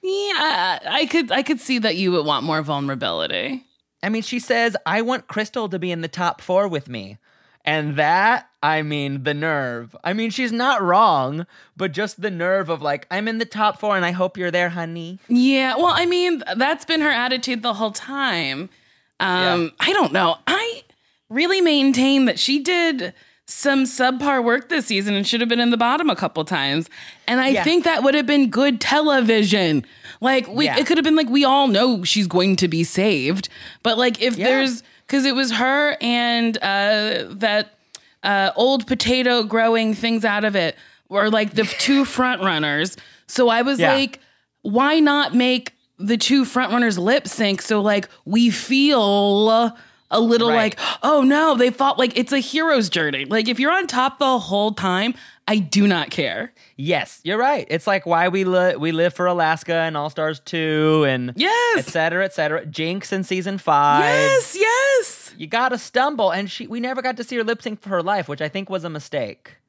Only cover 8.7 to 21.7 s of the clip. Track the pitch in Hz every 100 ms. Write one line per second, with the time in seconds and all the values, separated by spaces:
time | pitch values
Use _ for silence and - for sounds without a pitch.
8.7 | 156 151 147 139 139 131 147 160 151 131
9.7 | 120 117 - - 202 226 202 254 233 254
10.7 | 254 185 185 220 156 131 147 175 - -
11.7 | - 190 147 208 - 202 180 175 190 170
12.7 | 160 147 143 - 185 214 226 226 208 214
13.7 | 202 214 196 175 180 185 185 180 175 175
14.7 | 175 165 170 165 185 _ 240 254 269 262
15.7 | - 349 311 349 359 359 330 - 190 262
16.7 | 330 - 320 302 247 247 254 254 247 240
17.7 | 202 220 202 - 277 269 175 143 135 190
18.7 | _ _ _ _ _ 190 180 180 175 165
19.7 | _ - 392 302 156 175 165 - 359 466
20.7 | 453 _ _ _ _ _ 233 349 381 349